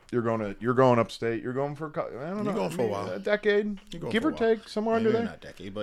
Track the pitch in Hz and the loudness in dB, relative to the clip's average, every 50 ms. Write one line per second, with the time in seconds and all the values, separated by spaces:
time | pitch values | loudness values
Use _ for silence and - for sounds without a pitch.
0 | - - 127 120 113 117 113 110 107 101 101 - 107 123 123 127 131 127 120 117 | -10 -4 -2 0 0 0 0 0 -2 -4 -6 -4 0 2 6 6 8 8 8 6
1 | 113 - - - 117 117 117 110 - 127 123 135 143 147 147 143 160 151 151 165 | 4 2 -2 -4 -2 -2 -2 -2 -4 -4 -4 -2 -4 -4 -4 -8 -10 -8 -6 -6
2 | 107 - 76 117 143 170 196 214 208 208 196 208 185 170 160 180 - 208 202 - | -6 -6 -6 -10 -8 -8 -6 -4 -2 -2 -2 -2 -2 -2 -2 -2 -2 0 -2 -2
3 | - 190 185 202 196 214 208 208 - 208 202 208 208 208 202 - - - - 165 | -4 -6 -6 -4 -2 0 0 0 2 2 2 2 2 0 -4 -8 -12 -14 -12 -10
4 | 143 - - 277 277 311 - - 226 226 226 220 - - - 214 214 226 226 226 | -4 0 0 2 2 0 0 2 2 2 2 2 -2 -8 -6 -4 0 0 2 2
5 | 226 220 220 226 233 - - - - - - - 87 104 98 107 | 2 2 2 2 0 -2 -6 -10 -16 -16 -14 -12 -12 -8 -6 -6